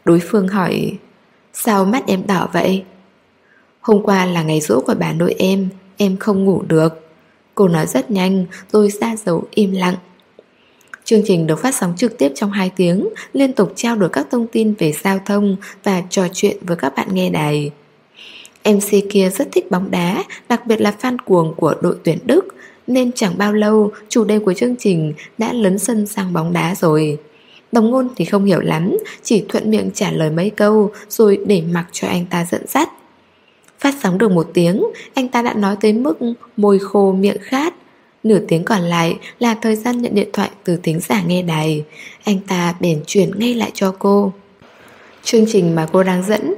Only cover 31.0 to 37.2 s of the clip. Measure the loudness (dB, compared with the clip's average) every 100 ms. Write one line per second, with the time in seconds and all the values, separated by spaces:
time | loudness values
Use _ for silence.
31 | -10 2 4 4 2 0 0 -2 -4 -6
32 | -4 -2 -2 -4 -2 -4 -4 -2 -2 -6
33 | _ _ _ _ _ _ _ _ -2 0
34 | -2 2 2 2 2 2 2 2 -2 -4
35 | -8 -4 -2 -2 -2 0 -2 0 0 2
36 | 0 -2 -4 -6 -10 0 4 4 2 2
37 | 2 2